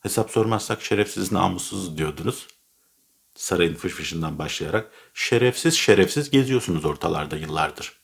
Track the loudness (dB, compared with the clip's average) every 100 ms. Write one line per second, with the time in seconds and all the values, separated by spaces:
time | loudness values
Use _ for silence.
0 | -2 -2 0 2 2 0 -2 -6 -2 0
1 | 0 -2 -2 2 0 0 -6 -8 -8 -4
2 | -4 -4 -6 -6 -12 -20 _ _ _ _
3 | _ _ _ -12 -4 2 2 0 -8 -6
4 | -6 -4 -6 -6 -6 -6 -2 -4 -4 -18
5 | -20 -8 0 4 4 2 0 2 6 8
6 | 8 2 2 2 4 0 0 -2 -2 -2
7 | -2 -2 -4 -6 -6 -2 -2 -4 -14 -16